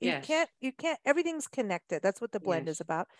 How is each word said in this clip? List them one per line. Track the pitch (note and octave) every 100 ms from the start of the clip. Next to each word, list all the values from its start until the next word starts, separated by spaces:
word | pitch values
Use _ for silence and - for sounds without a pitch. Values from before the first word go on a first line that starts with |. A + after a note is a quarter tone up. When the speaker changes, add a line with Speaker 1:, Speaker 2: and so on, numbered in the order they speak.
Speaker 1:
You | -
Speaker 2:
yes. | D#3+
Speaker 1:
can't, | C3+ D#4 E4 _
you | C4
can't, | - E4 D4+
everything's | - D4 E4+ D#4+ -
connected. | - G#3+ F3 - D#3+
That's | F#3+ G3
what | A#3
the | G#3
blend | G3 E3 D#3+
Speaker 2:
Yes. |
Speaker 1:
is | D3+
about. | E3+ D#3+ - -